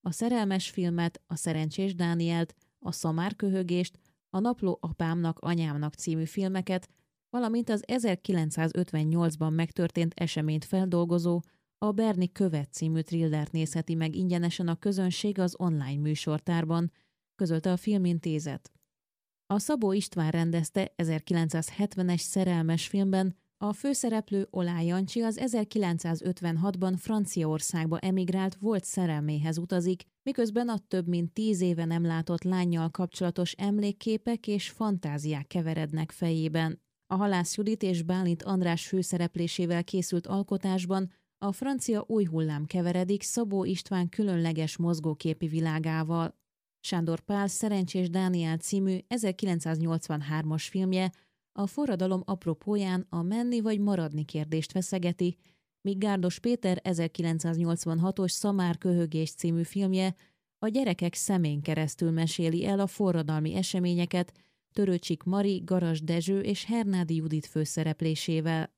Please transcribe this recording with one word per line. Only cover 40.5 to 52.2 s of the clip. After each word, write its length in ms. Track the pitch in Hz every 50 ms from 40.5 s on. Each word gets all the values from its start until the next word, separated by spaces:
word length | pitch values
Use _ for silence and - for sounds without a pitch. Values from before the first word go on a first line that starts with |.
| 196 190 - 190 185 190 180 175 190 190 190 180 _ _ _ _ _ _
a 140 | - 202
francia 520 | 196 - 254 269 277 247 - - 226 208 -
új 180 | _ 220 220 202
hullám 400 | 170 160 160 160 156 151 147 151
keveredik 580 | 156 - 180 170 175 175 180 180 180 202 196
Szabó 420 | - - - 240 233 202 202 196 185
István 440 | 185 190 175 - - 196 185 180 175
különleges 680 | - - 214 202 180 170 165 165 160 156 160 156 -
mozgóképi 680 | - 170 170 175 160 151 160 151 - - 165 160 - 175
világával. 920 | 156 156 160 160 160 156 160 156 160 160 160 160 156 170 165 165 - - _ _ _ _ _ _ _ _ _
Sándor 380 | - - 190 170 170 160 165 165
Pál 260 | _ - 202 202 202
Szerencsés 640 | 190 - - 226 214 208 196 185 180 - 190 180 175
Dániel 460 | 170 190 190 185 180 175 165 160 160
című 420 | 160 - - - 196 190 190 185 185 -
ezerkilencszáznyolcvanhármas 1600 | _ 240 247 220 196 185 - - 196 175 165 139 160 160 156 165 165 165 160 - - 160 151 143 143 156 156 156 156 156 156 - -
filmje 420 | - 190 185 185 185 185 185 185 180 _ _ _ _ _ _ _
a 140 | _ - 202
forradalom 560 | 196 - - - 269 214 170 185 185 190 185